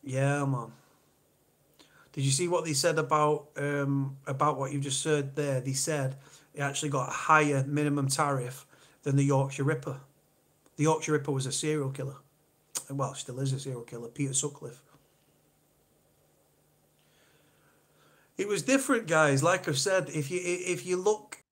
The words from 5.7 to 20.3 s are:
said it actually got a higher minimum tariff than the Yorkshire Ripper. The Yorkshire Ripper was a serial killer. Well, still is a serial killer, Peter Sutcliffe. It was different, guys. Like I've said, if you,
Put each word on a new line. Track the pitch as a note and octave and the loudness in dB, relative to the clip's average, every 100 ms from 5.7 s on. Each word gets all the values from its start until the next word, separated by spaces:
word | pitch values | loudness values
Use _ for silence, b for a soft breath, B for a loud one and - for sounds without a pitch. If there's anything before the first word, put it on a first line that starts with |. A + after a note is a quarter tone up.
said | C3+ - D3+ C3 C3+ B B B | -4 -2 -2 -2 -6 B B B
it | - | -4
actually | C#3+ C#3 D3+ | -4 -2 -2
got | C#3 B2 | -2 -2
a | |
higher | - - D#3 D3 C#3 C3+ | -6 4 6 6 2 0
minimum | C#3+ D3 C#3+ C3+ | 0 2 2 0
tariff | C3+ D3 C3+ B2 - - b b b | 0 0 0 -4 -10 -18 b b b
than | - C#3 | 0 2
the | |
Yorkshire | C#3 C#3 C3+ - | 4 4 2 -2
Ripper. | C#3 D#3 - C3+ - _ _ _ _ _ _ - | -2 -2 -4 -10 -14 _ _ _ _ _ _ 0
The | |
Yorkshire | D3 - - | 2 2 2
Ripper | D3+ C#3 | -2 0
was | C3+ B2+ | -4 -2
a | |
serial | - D#3 D3+ C3+ | -4 -2 -2 -2
killer. | C3+ C3+ C3+ _ _ _ _ _ - - | -6 -10 -10 _ _ _ _ _ -12 -8
Well, | C#3 C3+ C#3 | -6 -4 -6
still | - B2 | -12 -4
is | C#3 | -2
a | C3 | -2
serial | C3+ B2 | -4 -10
killer, | A#2 A#2+ A#2 | -10 -12 -14
Peter | - C#3 | -6 -4
Sutcliffe. | C3 D3 C#3+ C3+ - _ _ _ _ _ _ _ _ _ _ _ _ _ _ _ _ _ _ _ _ _ _ b b b b b b b b b b b b b - | -2 -4 -8 -16 -16 _ _ _ _ _ _ _ _ _ _ _ _ _ _ _ _ _ _ _ _ _ _ b b b b b b b b b b b b b -8
It | G3+ | -2
was | G3+ | -2
different, | G3 C4+ C4+ B3 D#3+ | 2 2 4 0 2
guys. | D#3+ D#3 C#3 | 4 6 6
Like | D#3+ F3+ F3+ | 4 2 0
I've | C3+ | -2
said, | G3+ F#3+ E3+ | 2 0 0
if | D#3+ | -4
you, | C#3 | -4